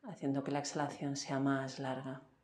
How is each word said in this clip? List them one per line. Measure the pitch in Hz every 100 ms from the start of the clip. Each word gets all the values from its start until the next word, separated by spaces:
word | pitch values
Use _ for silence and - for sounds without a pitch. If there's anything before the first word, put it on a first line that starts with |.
haciendo | - 165 139 139
que | 139
la | 143
exhalación | 143 160 143 - 143 139
sea | - 135
más | 139 135 135 131
larga | 135 127 135 131 - _